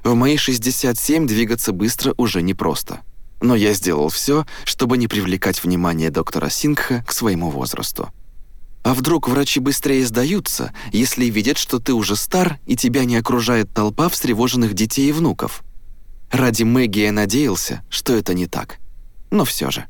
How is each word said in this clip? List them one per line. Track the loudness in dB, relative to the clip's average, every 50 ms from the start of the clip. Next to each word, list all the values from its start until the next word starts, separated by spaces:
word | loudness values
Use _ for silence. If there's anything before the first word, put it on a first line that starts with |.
| 2
В | 4 4
мои | 4 6 4 4
шестьдесят | 4 2 0 0 0 0 -2 -2 0 0 0 0 0
семь | 0 2 2 2 2
двигаться | 2 2 0 0 0 -2 -2 -2 -4
быстро | -2 0 0 0 0 0 -2 -2 0
уже | 0 0 0 0 0
непросто. | 0 0 -2 0 0 -2 -2 -2 -6 -8 -10 -12 -12 -16 -14 -14 -16 -14 -8 0
Но | 2 4 4
я | 4 4 4
сделал | 2 2 2 0 2 2 0 0
все, | 0 -2 0 2 2 2 0 -2 -8 -8 -6
чтобы | -6 -2 -2 0 2 2 2
не | 2 0
привлекать | 0 -2 0 0 -2 0 0 -2 -2 0
внимание | 0 0 0 2 2 0 2 2 0 0
доктора | 0 0 -2 -2 -2 -2 -2 -2
Сингха | -2 0 0 0 0 0 0 -2 -2 -2 -2
к | -4
своему | -4 0 0 0 0 0 0 -2
возрасту. | -2 -4 -4 -4 -6 -6 -6 -8 -6 -8 -8 -10 -10 -16 -20 -18 -16 -16 -16 -16 -14 -16 -14 -14 -14 -4 0
А | 0 0
вдруг | 2 2 2 2 2 2 2
врачи | 2 2 2 2 0 0
быстрее | 0 0 0 0 0 2 2 2 2
сдаются, | 2 2 0 0 2 0 -2 -2 -2 -4 -4 -6 -6 -8 -10 -10 -2
если | 0 0 0 0 2 0 0
видят, | 2 2 0 0 0 0
что | 0 -2 -2 -2 -2
ты | 0 0
уже | 0 2 2 0 -2
стар | -2 -2 0 2 2 2 2 0 -4 -2
и | -2 -2
тебя | 0 2 2 2 2 2
не | 2 2
окружает | 0 2 2 0 0 2 2 2 2 2 0
толпа | 0 0 0 0 2 0 0 0
встревоженных | 0 -2 0 0 2 2 2 2 2 2 2 2 2
детей | 0 -2 0 2 2 2 2
и |
внуков? | 2 2 2 0 0 -2 -4 -6 -6 -10 -12 -12 -14 -14 -14 -14 -16 -16 -16 -16 -16 -16 -8 -2
Ради | 0 2 4 4 4 4
Мэгги | 4 4 4 4 4 2 2 2
я | 2 2
надеялся, | 4 2 2 2 2 2 2 2 0 0 -2 -4 -6 -8 -8 -8
что | -8 -4 0 2 2
это | 2 2 0
не | 0 0 -2
так. | -2 -4 -8 -8 -8 -12 -12 -12 -12 -12 -14 -16 -16 -16 -16 -6 0
Но | 2 2 2
все | 2 0 -2 -2 -2
же. | -4 -6 -8